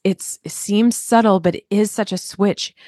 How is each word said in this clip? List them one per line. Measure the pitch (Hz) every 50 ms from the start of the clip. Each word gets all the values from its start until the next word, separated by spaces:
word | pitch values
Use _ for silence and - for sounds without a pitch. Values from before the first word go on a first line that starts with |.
| -
it's, | 196 185 - - - - - -
it | - -
seems | - - - 202 208 226 240 226
subtle, | - - - 233 226 226 220 196 190
but | 165 180 170
it | - - _
is | 202 202 214 202
such | - - 208 - 190
a | 180
switch | - - - - 196 202 - - - - - _ -